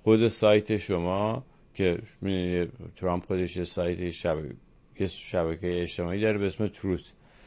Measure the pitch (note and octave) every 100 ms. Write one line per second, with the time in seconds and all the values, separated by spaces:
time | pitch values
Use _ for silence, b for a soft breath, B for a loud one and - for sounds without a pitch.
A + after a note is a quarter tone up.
0 | A2 A2 A2+ - G#2+ G#2+ G#2 G#2+ - F2+
1 | F2 F#2+ G#2+ A#2 - b b - F#2 E2+
2 | A2+ - G2 F#2 F2+ F2 F2 - E2+ -
3 | F#2 F2+ - F#2 F2 F#2 E2+ - F2 F2
4 | F2+ E2 E2+ D#2 D2 - - - - -
5 | F#2+ - - F2+ E2 E2+ F2+ F2 F2 -
6 | F2 G2 A2 G#2 G2 - G#2+ - G2 F2+
7 | - - b b